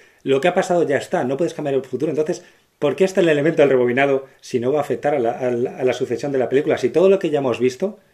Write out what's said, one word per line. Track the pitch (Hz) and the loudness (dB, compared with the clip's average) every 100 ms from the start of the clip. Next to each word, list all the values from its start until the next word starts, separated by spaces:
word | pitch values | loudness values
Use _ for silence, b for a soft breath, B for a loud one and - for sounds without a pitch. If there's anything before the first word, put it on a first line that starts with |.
| B B | B B
lo | 135 135 | -2 2
que | 175 | 2
ha | |
pasado | 180 180 175 139 | 0 0 0 2
ya | 131 | -2
está, | - 180 | -2 -4
no | 127 139 | -2 -2
puedes | 170 | -4
cambiar | 160 147 | -4 -4
el | 135 | -4
futuro. | - 120 156 | -4 -6 -4
Entonces, | 139 156 175 B B B - | -2 -4 -4 B B B -4
¿por | 143 - | -4 0
qué | |
está | 190 196 | 0 2
el | 165 | 2
elemento | 147 151 156 | 4 2 4
del | 143 | 4
rebobinado | 131 123 123 143 135 135 B | 6 2 2 2 0 -4 B
si | - 123 | -6 -4
no | 123 | 0
va | 151 | -2
a | |
afectar | - 117 143 | -2 -2 -2
a | 147 | 0
la, | 113 | -2
a | 123 127 | -2 -2
la, | 120 127 - | -2 -4 -2
a | |
la | 127 | -2
sucesión | 120 127 113 143 | -2 -2 -4 -2
de | 135 | -2
la | 117 | 0
película? | 131 151 131 | 0 0 0
Si | 120 | 0
todo | 160 190 | 2 4
lo | 190 | 4
que | 170 | 0
ya | 147 | -2
hemos | 135 113 | -2 0
visto | 123 123 196 - b | 0 -2 -6 -8 b